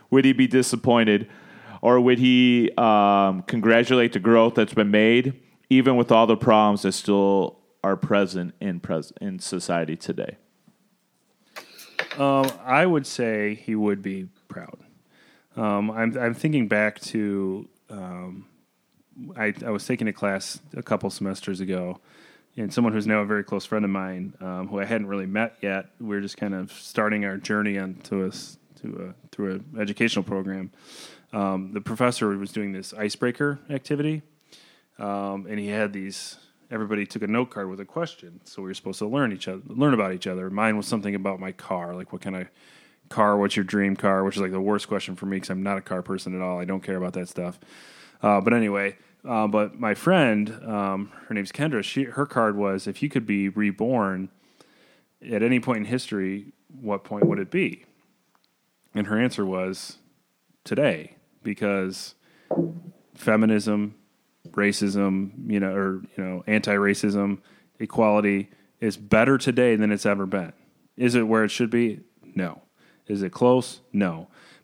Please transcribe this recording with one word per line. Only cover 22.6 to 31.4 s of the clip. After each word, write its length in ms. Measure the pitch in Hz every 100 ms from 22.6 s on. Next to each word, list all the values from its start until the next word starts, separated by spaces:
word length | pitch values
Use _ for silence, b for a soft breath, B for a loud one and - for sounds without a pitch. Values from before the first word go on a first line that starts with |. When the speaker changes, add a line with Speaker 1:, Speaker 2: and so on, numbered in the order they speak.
| 104
Speaker 2:
someone 200 | - 117
who's 140 | 107 104
now 140 | 107
a 40 |
very 200 | 101 104
close 200 | 98 98
friend 200 | - 107
of 60 | 101
mine, 440 | 98 92 92 98 -
um, 280 | 92 92 92
who 120 | 101
I 40 |
hadn't 220 | 98 113 101
really 180 | 98 95
met 300 | 104 113 -
yet. 260 | 98 98 92 _
We 80 | 113
were 120 | 101
just 180 | 98 -
kind 160 | 104
of 180 | 95 98
starting 520 | - - - 107 107
our 120 | 101 98
journey 420 | - 104 104 98
on 160 | 95 90
to 200 | - 98
a 40 | 95
s-, 280 | - - - _ _
to 320 | 113 107 92
a, 140 | - -
through 220 | - 98
an 240 | 95 139 113
educational 440 | 101 101 117 104
program. 480 | 92 98 95 95 95 B B B B B B
Um, 400 | 107